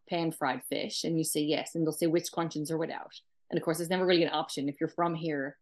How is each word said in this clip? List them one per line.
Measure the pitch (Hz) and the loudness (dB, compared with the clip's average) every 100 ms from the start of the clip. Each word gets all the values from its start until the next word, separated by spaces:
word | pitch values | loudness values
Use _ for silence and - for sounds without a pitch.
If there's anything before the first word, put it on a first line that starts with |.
| - | -4
pan-fried | 175 165 160 135 127 - | -2 0 0 0 -2 -2
fish, | - 214 - | -4 -4 -4
and | 165 165 | 0 0
you | |
say | 156 156 | 0 0
yes, | 151 143 - | 0 0 -2
and | 170 | -2
they'll | 156 | -2
say, | 156 170 | 2 2
"Which | 170 170 | 2 0
scruncheons | - 165 160 151 | -2 -2 -2 -4
are | 160 | -2
without?" | 165 - - - _ _ - | -4 -6 -12 -18 _ _ -6
And | 170 | -2
of | |
course, | 165 165 | 0 0
it's | 165 | 0
never | 185 185 | 2 6
really | 180 | 6
an | 165 | 6
option. | 151 160 - 139 | 2 -2 -2 -4
If | 139 | -2
you're | 160 | -2
from | - 170 | 0 0
here, | 165 160 147 139 - | 0 -2 -2 -4 -8